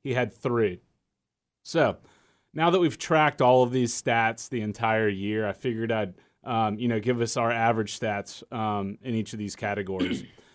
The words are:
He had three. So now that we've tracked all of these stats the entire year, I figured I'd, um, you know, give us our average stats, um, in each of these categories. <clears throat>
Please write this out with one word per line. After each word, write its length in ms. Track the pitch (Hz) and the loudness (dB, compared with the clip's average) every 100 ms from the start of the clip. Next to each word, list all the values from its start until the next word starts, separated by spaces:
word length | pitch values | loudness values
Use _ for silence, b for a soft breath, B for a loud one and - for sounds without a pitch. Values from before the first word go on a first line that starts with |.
He 120 | 139 | -4
had 180 | 123 117 | -2 -2
three. 480 | - 131 120 107 90 _ _ _ _ _ _ _ _ | -4 -2 0 0 -2 _ _ _ _ _ _ _ _
So 340 | - 165 127 - b b b b b | -4 2 2 0 b b b b b
now 160 | 151 170 | 0 2
that 80 | 185 | 4
we've 200 | 170 - | 2 0
tracked 440 | - 160 151 - | 0 4 4 4
all 200 | 127 127 | 6 6
of 100 | 123 | 6
these 280 | 127 120 - | 2 0 -2
stats 480 | 135 113 113 113 - | 0 2 2 -2 -6
the 120 | 123 | -6
entire 460 | 107 101 113 110 107 | -4 -2 0 2 0
year, 380 | 95 101 107 104 | 0 -4 -2 -2
I 60 | |
figured 400 | 98 131 113 113 | -4 -4 -4 -2
I'd, 220 | 110 101 - b b | -2 -2 -6 b b
um, 340 | - 113 110 107 | -4 0 0 0
you 100 | 120 | 0
know, 100 | 113 | 0
give 200 | 113 120 | 0 0
us 160 | 117 127 | 0 0
our 140 | 117 | 0
average 460 | 117 117 113 104 - | 2 2 2 -2 -4
stats, 440 | 113 101 98 - - | -4 -4 -8 -14 -12
um, 460 | 120 107 104 98 104 | -6 -2 -2 -4 -8
in 120 | 131 | -6
each 180 | 113 104 | -4 -4
of 40 | 110 | -6
these 160 | 104 | -8
categories. 720 | - 107 101 95 92 90 - - | -6 -6 -4 -4 -4 -4 -4 -10
<clears throat> 60 | b b | b b